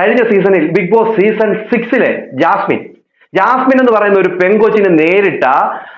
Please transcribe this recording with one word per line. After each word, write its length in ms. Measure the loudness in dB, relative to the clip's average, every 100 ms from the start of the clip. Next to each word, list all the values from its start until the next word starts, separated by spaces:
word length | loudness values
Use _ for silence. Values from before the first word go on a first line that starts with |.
കഴിഞ്ഞ 160 | 0 0
സീസണിൽ 540 | 2 2 2 2 0
ബിഗ് 220 | -2 0
ബോസ് 280 | 0 0 0
സീസൺ 340 | 0 0 -2
സിക്സിലെ 720 | -2 -2 -4 -2 -2 0 -2 -8
ജാസ്മിൻ, 520 | -2 0 0 -2 -6 -6 -20 _ _ _
ജാസ്മിൻ 460 | -2 0 0 0 2
എന്ന് 120 | 2
പറയുന്ന 260 | 2 2 2
ഒരു 100 | 0
പെങ്കൊച്ചിനെ 600 | 0 0 2 2 2 2
നേരിട്ട 560 | 2 2 2 0 0 0 0 -2 -6 -14